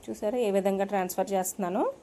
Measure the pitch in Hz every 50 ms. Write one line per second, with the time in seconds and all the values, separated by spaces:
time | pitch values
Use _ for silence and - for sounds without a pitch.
0 | - - 220 - - 208 226 247 247 208 196 196 185 196 196 196 196 196 208 196
1 | 185 185 - - 190 185 196 190 185 180 - - 202 175 180 214 302 508 554 -